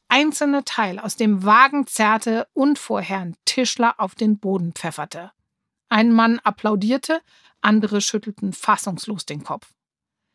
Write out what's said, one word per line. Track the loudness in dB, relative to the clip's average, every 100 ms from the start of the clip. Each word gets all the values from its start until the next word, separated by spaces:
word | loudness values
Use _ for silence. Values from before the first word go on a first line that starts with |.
| _
einzelne | 2 2 0 0 0 -2
Teil | -4 -4 -4
aus | -8 -2
dem | 0 4 8
Wagen | 8 8 4 -2
zerrte | 0 2 2 0 -2 -4
und | 0 0 0
vor | -2 -6
Herrn | -4 -6 -8 -6 -4
Tischler | -2 -2 0 0 0
auf | -6 -2
den | 0 0
Boden | 0 -2 -4
pfefferte. | -6 -10 -8 -12 -12 -18 _ _ _ _ _ _
Ein | 0 4
Mann | 4 2 0
applaudierte, | -4 -4 -2 -2 0 -2 -2 -6 -6 _ _ _
andere | 2 2 2 -2
schüttelten | -2 -4 -8 -8 -8
fassungslos | -6 -2 -2 -2 -10 -8 -10 -10
den | -12
Kopf. | -10 -12 -12 _ _ _ _ _ _